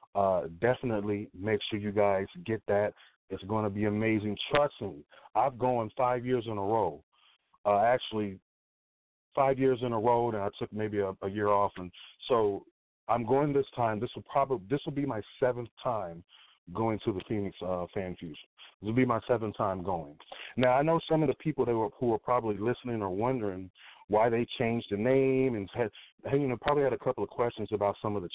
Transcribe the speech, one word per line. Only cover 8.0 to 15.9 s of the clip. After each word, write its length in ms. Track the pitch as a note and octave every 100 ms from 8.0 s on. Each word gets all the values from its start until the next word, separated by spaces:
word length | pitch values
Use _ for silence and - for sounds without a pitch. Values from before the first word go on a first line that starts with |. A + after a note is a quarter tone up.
| - A2 G#2 F#2+ _ _ _ _ _ _ _ _ _
five 240 | - C3+ C3
years 220 | C3 B2
in 100 | B2
a 60 | A2+
row, 320 | A#2 A#2+ A#2+
and 80 | G#2+
I 100 | G2+ -
took 140 | A#2+
maybe 280 | G#2+ G#2+ G#2
a, 140 | G2 F#2
a 80 | F#2+
year 200 | G#2 G#2
off. 240 | G2+ G2+ -
And 160 | F2+ - - - -
so 360 | A#2+ G#2 G2 - _ _ _ -
I'm 180 | A#2 A2+
going 260 | C3+ D3
this 140 | C#3 C3+ -
time. 240 | A#2 G#2
This 100 | A#2+ -
will 80 | -
probab-, 320 | C#3+ C#3 B2 F#2+
this 100 | D3 -
will 80 |
be 100 | C#3
my 160 | C#3+ A2 - -
seventh 300 | B2+ A#2+ A2+ -
time 400 | C3